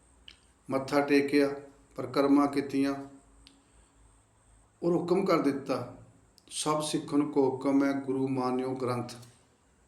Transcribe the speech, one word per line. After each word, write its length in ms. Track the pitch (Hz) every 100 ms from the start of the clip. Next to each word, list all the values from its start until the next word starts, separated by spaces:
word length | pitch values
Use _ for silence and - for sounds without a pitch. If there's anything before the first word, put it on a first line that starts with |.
| _ _ - - _ _ -
ਮੱਥਾ 300 | 135 135 147
ਟੇਕਿਆ, 500 | 139 143 139 147 139 - - - _ -
ਪਰਿਕਰਮਾ 500 | 123 135 143 143 143
ਕੀਤੀਆਂ 480 | 139 139 135 139 139 - - - - - _ _ _ _ _ _ _ _ _ _ _ _ -
ਔਰ 100 | 170 170
ਹੁਕਮ 280 | - 185
ਕਰ 160 | 190 170
ਦਿੱਤਾ, 560 | 139 135 - 165 - - - _ _ _ -
"ਸਭ 320 | - 151 151
ਸਿੱਖਨ 480 | 156 151 - 143 143
ਕੋ 200 | 143 131
ਹੁਕਮ 340 | 131 143 139
ਹੈ, 80 | 139
ਗੁਰੂ 360 | 135 135 135 135
ਮਾਨਿਓ 460 | 131 127 127 131
ਗ੍ਰੰਥ।" 380 | 127 123 123 117 - - - _ _ _ _